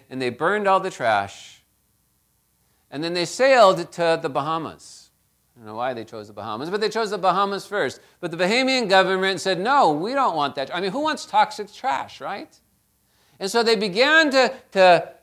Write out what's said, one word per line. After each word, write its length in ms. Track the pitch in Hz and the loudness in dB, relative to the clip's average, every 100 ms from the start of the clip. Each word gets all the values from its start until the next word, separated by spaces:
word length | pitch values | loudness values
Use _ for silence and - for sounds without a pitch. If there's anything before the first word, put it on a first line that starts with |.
| - | -14
and 140 | 131 | -6
they 80 | 123 | -6
burned 380 | 117 165 208 196 | -2 -2 0 2
all 100 | 190 | 2
the 100 | 185 | 0
trash. 720 | - 120 104 98 - - - _ _ _ _ _ _ _ _ _ _ _ _ _ | -4 0 0 -2 -10 -20 -20 _ _ _ _ _ _ _ _ _ _ _ _ _
And 120 | 139 | -10
then 100 | 165 | -6
they 120 | 175 | -4
sailed 680 | 170 - 262 254 196 175 170 | -4 0 4 8 6 6 -4
to 260 | - 170 160 | -2 0 0
the 60 | 156 | -2
Bahamas. 800 | 139 147 165 127 80 - - _ _ _ _ _ | -4 -4 -6 -8 -14 -20 -20 _ _ _ _ _
I 60 | 123 | _
don't 60 | 107 | -14
know 80 | |
why 180 | 110 131 | -8 -6
they 120 | 117 | -6
chose 240 | 107 113 104 | -12 -16 -16
the 40 | |
Bahamas, 380 | 104 110 107 160 | -14 -10 -10 -6
but 100 | 202 | -4
they 80 | 214 | -4
chose 220 | 220 214 | -4 -6
the 80 | 202 | -2
Bahamas 480 | 180 180 196 196 - | 0 0 0 -4 -8
first. 340 | 196 147 - _ - | -4 -4 -6 _ -14
But 100 | 175 | -8
the 60 | 165 | -2
Bahamian 520 | 180 240 262 262 202 | 0 0 0 0 2
government 520 | 190 185 190 190 185 | 4 4 0 -2 -2
said, 180 | 190 175 | -2 -2
"No, 320 | 214 277 185 | 0 4 4
we 240 | 147 202 | 2 -2
don't 220 | 277 233 160 | -2 -2 0
want 180 | 143 | -4
that." 180 | 139 135 | -4 -8
I 80 | 175 | -6
mean, 120 | 190 | -6
who 80 | 247 | -4
wants 260 | 311 285 - | -4 -6 -2
toxic 460 | 202 208 214 196 | 0 0 -2 -14
trash, 480 | - 262 269 - - | -10 -6 -6 -8 -12
right? 360 | 147 202 311 _ _ _ _ _ _ _ _ - | -12 -12 -14 _ _ _ _ _ _ _ _ -10
And 100 | 185 | -2
so 140 | 233 | 0
they 100 | 226 | 2
began 560 | 214 208 190 277 320 302 | 2 0 0 4 4 4
to, 240 | 262 240 - _ | 2 2 -2 _
to, 420 | 196 185 165 - - | 4 6 6 2 -16